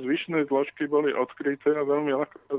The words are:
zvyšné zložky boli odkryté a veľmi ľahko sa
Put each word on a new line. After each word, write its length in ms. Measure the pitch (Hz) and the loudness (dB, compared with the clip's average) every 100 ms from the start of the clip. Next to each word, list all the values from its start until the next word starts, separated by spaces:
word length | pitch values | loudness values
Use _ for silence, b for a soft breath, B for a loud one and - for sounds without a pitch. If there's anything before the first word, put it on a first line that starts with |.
zvyšné 480 | 131 156 - 165 143 | 0 -2 -2 -2 0
zložky 400 | 135 139 - 147 | 0 0 -4 0
boli 220 | 147 151 | 2 2
odkryté 580 | 123 127 - 143 139 147 151 | 0 -4 -4 -4 0 0 2
a 100 | 139 | 2
veľmi 320 | 143 151 135 | 0 2 0
ľahko 200 | 151 - | -2 -8
sa 80 | - | -8